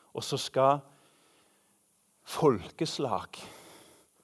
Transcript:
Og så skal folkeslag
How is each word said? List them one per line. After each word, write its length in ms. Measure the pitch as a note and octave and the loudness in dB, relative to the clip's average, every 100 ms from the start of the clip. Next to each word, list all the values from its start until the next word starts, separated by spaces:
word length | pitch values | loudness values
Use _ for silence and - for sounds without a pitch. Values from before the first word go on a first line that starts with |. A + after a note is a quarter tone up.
| _ | _
Og 120 | - | -10
så 120 | - C#3 | -4 -4
skal 460 | - C3 C3+ D3 - - _ _ _ _ _ _ _ _ _ _ _ _ - | -2 4 6 4 0 -20 _ _ _ _ _ _ _ _ _ _ _ _ -12
folkeslag 1120 | - D#3 G#2+ E2+ - D#3+ - C3+ F#2+ - - - - - - - - _ _ | 0 2 2 -2 -8 -6 -4 -4 -4 -6 -14 -18 -18 -20 -20 -20 -20 _ _